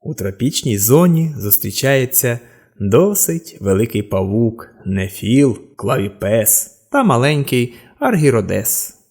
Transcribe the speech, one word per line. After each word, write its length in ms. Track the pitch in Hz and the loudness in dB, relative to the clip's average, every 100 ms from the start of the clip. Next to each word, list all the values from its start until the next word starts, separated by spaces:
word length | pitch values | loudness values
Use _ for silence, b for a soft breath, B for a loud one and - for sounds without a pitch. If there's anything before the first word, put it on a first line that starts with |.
У 120 | - | -10
тропічній 640 | - 98 98 127 - 139 101 | -8 -8 -4 -4 -2 -2 -2
зоні 540 | 98 143 180 165 160 143 | 4 4 6 4 0 -4
зустрічається 1000 | 104 - 117 - 135 139 127 - 127 117 b b b _ | -4 -2 -4 -2 0 0 0 -2 -2 -4 b b b _
досить 800 | 101 117 190 202 - 165 - - | 2 4 4 2 -2 -4 -8 -8
великий 440 | 98 95 117 101 | 0 0 2 -2
павук, 680 | 104 95 95 104 117 117 - _ - | -2 -2 0 0 0 -2 -18 _ -6
нефіл, 720 | 95 95 - - 127 139 104 - - | -4 -4 -6 0 4 4 0 -10 -8
клавіпес 960 | 101 135 196 - 98 113 104 - - _ _ | -4 -2 -4 -4 -2 0 2 -2 -4 _ _
та 120 | 285 | 0
маленький 720 | 240 120 135 151 135 127 120 B B B | 2 2 2 0 0 0 -2 B B B
аргіродес. 960 | 277 202 151 117 92 95 110 - - _ _ | -2 2 2 2 -2 -4 -2 -6 -8 _ _